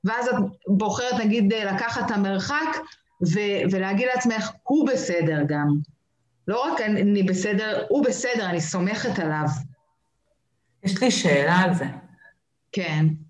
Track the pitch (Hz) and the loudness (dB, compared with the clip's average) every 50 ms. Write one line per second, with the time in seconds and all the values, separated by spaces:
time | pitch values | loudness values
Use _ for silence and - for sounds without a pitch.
0 | - 185 220 240 247 254 233 202 196 196 - - _ - 202 196 214 208 - - | -2 -2 -2 0 0 0 0 0 0 -2 -4 -12 _ 2 2 2 2 0 -2 -2
1 | 247 247 247 247 226 214 214 233 208 196 226 220 214 196 190 196 233 233 226 262 | -2 -2 -2 0 2 2 2 4 4 4 2 2 0 -2 -2 -2 -2 -2 -4 -4
2 | - - 226 202 202 196 196 185 185 - 285 294 320 320 320 320 - - - _ | -4 -2 0 0 0 0 0 -2 -2 -2 -2 -2 -2 -2 -4 -6 -8 -12 -18 _
3 | _ _ _ _ 180 160 165 208 208 202 202 185 - 185 190 190 190 190 202 202 | _ _ _ _ 0 0 2 2 0 0 0 0 0 0 0 0 0 0 0 0
4 | 254 254 254 247 247 240 220 220 196 - - - _ - 269 311 302 294 262 - | 0 0 0 0 0 0 -2 -2 -4 -6 -10 -12 _ 0 2 2 2 2 0 -2
5 | - - 175 170 160 156 160 151 147 143 151 147 147 147 147 147 147 - - _ | -2 -2 0 0 0 0 0 0 0 0 0 0 2 2 2 0 -2 -6 -14 _
6 | _ _ _ _ _ _ _ _ _ - 202 240 269 311 330 - 226 214 214 196 | _ _ _ _ _ _ _ _ _ -4 -2 -2 -2 -2 -2 -2 -2 0 0 2
7 | 196 202 208 202 190 185 185 185 - 208 208 196 220 214 214 - - - - 294 | 2 2 4 4 2 2 0 0 0 0 0 0 0 -2 -2 -4 -2 0 2 2
8 | 233 247 247 - - 247 247 226 208 180 175 170 156 - - 185 175 190 214 214 | 2 2 0 0 -2 -2 -2 -2 -2 -2 -2 -2 -4 -4 -2 -2 -2 -2 -2 -2
9 | - - - - 170 156 151 156 151 151 - - - - - _ _ _ _ _ | -4 -4 -2 -2 -2 -2 -2 0 0 -2 -2 -2 -6 -10 -14 _ _ _ _ _
10 | _ _ _ _ _ _ _ _ _ _ _ _ _ _ _ _ - 190 190 185 | _ _ _ _ _ _ _ _ _ _ _ _ _ _ _ _ -6 -4 -2 0
11 | 247 254 - - - 170 143 139 139 156 175 180 185 180 - 170 139 135 - - | 2 2 0 2 2 2 4 4 4 4 4 4 4 2 2 0 -2 -4 -8 -12
12 | - - - _ _ - _ _ _ _ _ _ _ _ - 208 180 165 156 151 | -16 -20 -20 _ _ -20 _ _ _ _ _ _ _ _ -6 -6 -4 -2 0 2
13 | 156 156 156 - - | 2 2 2 0 -8